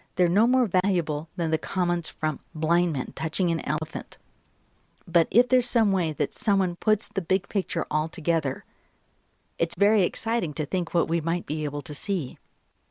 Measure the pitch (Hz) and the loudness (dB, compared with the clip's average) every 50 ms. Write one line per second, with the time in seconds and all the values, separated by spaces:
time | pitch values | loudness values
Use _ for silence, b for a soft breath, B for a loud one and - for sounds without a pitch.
0 | b b b - 180 170 175 202 233 247 254 262 247 185 - 180 185 208 190 175 | b b b 0 2 4 4 4 4 4 4 2 2 2 2 2 2 2 2 0
1 | 151 - 147 147 160 - - - 170 160 156 156 - - - 185 180 175 175 170 | 0 -2 -2 -4 -6 -6 -6 -4 -2 0 0 -2 -2 -2 -2 0 2 2 0 0
2 | - - - - - 156 147 - _ _ - 156 156 156 170 175 175 175 151 135 | -2 -4 -6 -2 -2 -2 -2 -4 _ _ -8 -4 0 2 2 2 2 0 -2 -4
3 | - - - - 147 160 - - 185 170 165 160 - - - 156 160 - - - | -4 -6 -6 -6 -6 -4 -2 0 0 0 0 -2 -2 -4 -4 -4 -4 -4 -6 -8
4 | - - - - _ _ _ _ _ _ _ _ _ _ _ _ _ _ _ _ | -8 -10 -18 -20 _ _ _ _ _ _ _ _ _ _ _ _ _ _ _ _
5 | - - 165 233 220 - - 226 247 240 254 254 233 - - 233 220 202 190 185 | -6 0 2 2 2 4 4 2 4 4 2 2 2 2 2 2 2 2 2 0
6 | 170 160 151 - 147 - - - - 214 202 196 190 180 175 - - 214 214 214 | 0 0 0 -2 -2 -2 -2 -2 0 2 2 2 2 0 -2 -2 0 0 0 0
7 | - - - - 170 - 185 190 - - - 202 - - - 165 - - - 156 | 0 -4 -4 -4 -2 0 0 0 -2 -2 -4 -4 -2 -2 -4 -6 -4 -2 -2 -2
8 | 156 160 - - 147 165 165 160 143 135 127 - - _ _ _ _ _ _ _ | -2 -4 -6 -6 -2 0 0 0 0 -2 -6 -6 -12 _ _ _ _ _ _ _
9 | _ _ _ _ _ _ _ _ _ _ _ - 165 160 - 170 202 202 220 214 | _ _ _ _ _ _ _ _ _ _ _ -4 -2 -2 0 2 2 4 4 4
10 | 185 147 - - - 220 233 240 190 151 143 - 147 - - 180 170 - - 175 | 2 0 0 -4 -4 -2 -2 -2 -2 -2 -4 -4 -6 -2 -2 -4 -2 0 0 0
11 | - - 165 170 147 165 170 175 - - 151 156 151 147 139 - - - - - | 0 0 0 -2 -2 -2 -4 -4 -4 -4 -4 -4 -4 -4 -4 -6 -6 -4 -4 -2
12 | - - 202 180 135 127 - - _ _ _ _ _ _ _ _ _ _ | 0 0 -2 -2 -2 -6 -10 -14 _ _ _ _ _ _ _ _ _ _